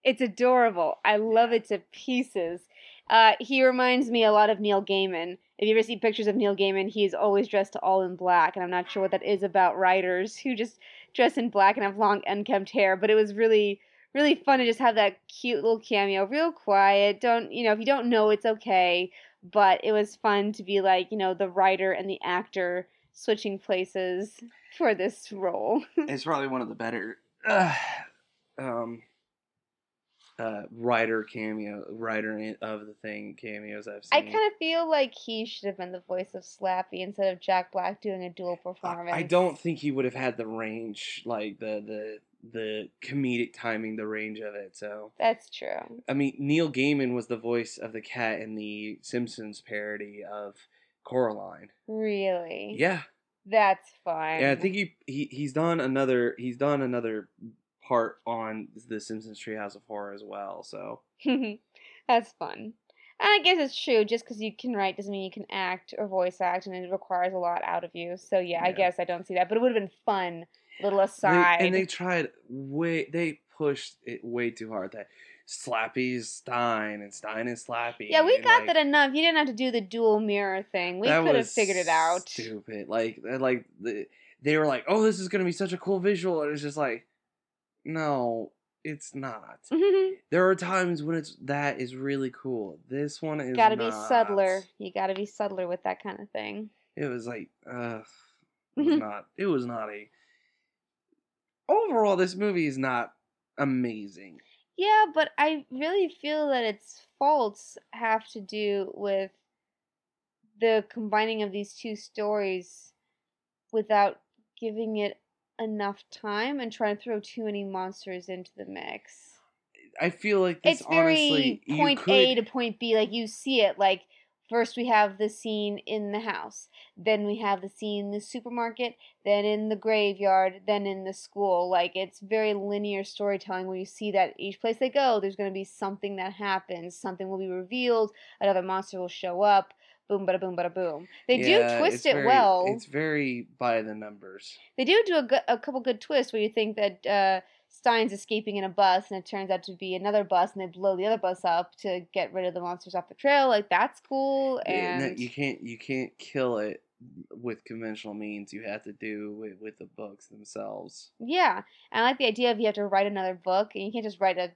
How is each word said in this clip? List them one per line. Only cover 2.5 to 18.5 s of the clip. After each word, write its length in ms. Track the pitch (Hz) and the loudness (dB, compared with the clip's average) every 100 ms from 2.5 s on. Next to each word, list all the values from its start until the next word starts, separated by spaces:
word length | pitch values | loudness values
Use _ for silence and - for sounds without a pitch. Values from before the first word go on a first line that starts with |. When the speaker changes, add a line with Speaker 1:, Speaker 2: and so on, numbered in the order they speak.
| 175 _ - - - _ | -6 _ -20 -20 -20 _
Speaker 1:
Uh, 240 | 226 220 - | 8 8 6
he 220 | 226 262 | 0 4
reminds 460 | 262 254 254 254 254 | 6 6 4 4 2
me 140 | 233 | 4
a 80 | 214 | 6
lot 160 | 208 214 | 8 6
of 100 | 202 | 4
Neil 220 | 208 196 | 2 2
Gaiman. 540 | 196 196 190 175 170 185 _ - | 2 0 0 -2 -6 -8 _ -2
If 100 | 214 | 4
you 60 | |
ever 80 | 220 | 4
see 140 | 220 220 | 2 0
pictures 300 | 226 220 214 | 0 0 0
of 100 | 202 | 2
Neil 200 | 202 196 | 2 2
Gaiman, 320 | 196 196 196 | 2 2 -2
he 160 | 214 | 0
is 80 | 202 | 0
always 360 | - 208 202 190 | 2 2 2 2
dressed 280 | 202 196 - | 0 0 -2
all 240 | - 190 | 2 2
in 140 | 185 180 | 0 -2
black, 400 | 180 175 156 196 | 2 4 4 2
and 60 | |
I'm 60 | 180 | -2
not 200 | 180 180 | -2 -2
sure 120 | 208 | -2
what 80 | 190 | 0
that 120 | 190 | 0
is 200 | - 202 | 0 0
about 340 | 190 190 180 - | 2 4 4 4
writers 640 | 185 190 180 180 208 - | 2 4 2 0 -2 -6
who 160 | 269 | -6
just 240 | 226 233 _ - - - | -4 -6 _ -20 -20 -12
dress 240 | - 311 - | 2 2 2
in 140 | 233 | 0
black 260 | 202 190 208 | 4 4 4
and 80 | |
have 140 | 202 196 | -2 2
long, 240 | 214 202 - | 2 2 0
unkempt 440 | 202 208 202 196 | -4 0 -2 0
hair, 260 | - 196 190 | 2 4 4
but 140 | 208 | 4
it 40 | |
was 200 | 214 214 | 4 4
really, 460 | 202 226 214 208 202 _ _ _ | 2 4 6 4 -2 _ _ _
really 220 | 269 294 294 | 2 4 4
fun 220 | - 269 | 4 4
to 40 | |
just 140 | 240 226 | 4 4
have 160 | 254 | 4
that 320 | 220 202 190 _ | 6 4 2 _
cute 280 | - 247 208 | -8 -2 0
little 180 | 220 226 | 2 0
cameo, 440 | 220 214 202 190 | 2 0 2 2
real 280 | 196 285 330 | 0 2 0
quiet. 680 | 330 - 196 196 202 202 202 | -2 2 6 6 6 4 4
Don't, 320 | 247 233 196 | 2 2 0
you 120 | 170 | -2
know, 80 | 226 | 0
if 60 | 214 | 2
you 60 | 226 | 2
don't 220 | 277 240 | 2 4
know, 220 | 226 214 | 4 6
it's 160 | 208 | 4
okay, 680 | 226 | 2